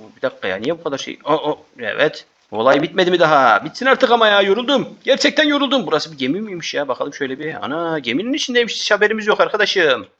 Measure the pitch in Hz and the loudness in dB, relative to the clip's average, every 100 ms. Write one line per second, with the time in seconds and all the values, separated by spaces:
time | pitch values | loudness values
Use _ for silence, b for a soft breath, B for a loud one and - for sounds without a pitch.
0 | 107 107 131 - 101 95 120 170 165 135 | -20 -8 -8 -6 -8 -6 -6 -6 -6 -8
1 | - - - 151 147 160 _ - 110 107 | -10 -10 -2 -2 -2 -6 _ -12 -6 0
2 | 151 - - _ - 104 123 143 165 175 | 0 -2 -20 _ -10 0 2 4 2 0
3 | 180 180 160 147 131 101 151 - 262 262 | 2 4 4 6 6 4 0 -4 0 2
4 | 240 233 214 202 196 196 247 269 165 - | 4 4 4 4 4 0 0 -2 -2 -8
5 | - 269 294 - 302 285 277 269 160 151 | -2 0 0 2 0 2 0 0 0 -2
6 | 156 147 131 190 220 175 - 139 143 120 | -4 -6 -4 -4 -6 -10 -8 -6 -4 -4
7 | 139 - 135 135 151 131 101 156 170 156 | -6 -6 -8 -6 -8 -8 -6 -4 -4 -4
8 | 123 123 226 294 - 240 233 - - 202 | -2 -4 -2 -4 -2 -2 -2 -4 -2 2
9 | 208 220 208 202 180 208 202 196 160 120 | 2 0 0 2 2 2 0 2 2 2
10 | - | -4